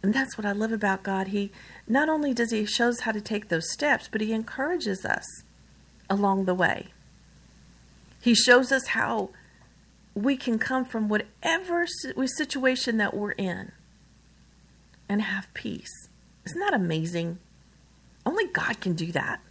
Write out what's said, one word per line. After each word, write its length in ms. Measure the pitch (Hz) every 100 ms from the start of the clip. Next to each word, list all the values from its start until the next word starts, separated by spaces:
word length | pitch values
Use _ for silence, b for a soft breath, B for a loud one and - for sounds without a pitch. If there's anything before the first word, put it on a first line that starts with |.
And 100 | 196
that's 240 | 247 262 -
what 80 |
I 80 | 208
love 200 | 202 220
about 300 | 220 202 190
God. 260 | 202 190 190
He, 240 | 202 202 B B B -
not 220 | 247 302
only 240 | 311 294
does 160 | 240 226
he 160 | 226 208
show 240 | - 240
us 100 | 233
how 120 | 226
to 80 | 214
take 260 | 208 214 208
those 240 | 165 160
steps, 380 | - 294 262 -
but 80 | 214
he 140 | 214
encourages 720 | 220 226 - 285 359 226 190 -
us 180 | - - - - - - - - - -
along 360 | 196 202 190
the 100 | 190
way. 320 | 185 170 - - - - - - - - - - - - - - -
He 120 | 240
shows 380 | 226 - 247 254
us 160 | 262 -
how 420 | 233 226 226 190 B B B B - - - -
we 220 | - 226 262
can 200 | 254 220
come 280 | - 262
from 240 | 254 226 214
whatever 760 | 214 208 - - 330 370 339
si-, 280 | 339 - 269 - 262
situation 680 | - 302 277 254 254 254 220
that 140 | 208
we're 200 | - 208
in 400 | - 190 180 - - - - - - - - - - - - - - -
and 120 | 202
have 320 | 220 190 -
peace. 560 | - 226 - - - - - - -
Isn't 160 | - 330
that 120 | 403
amazing? 680 | 285 180 160 165 170 170 175 - - - - - - - -
Only 220 | - 370 403
God 340 | - - 226
can 120 | 185
do 180 | 165 165
that. 300 | 156 - - -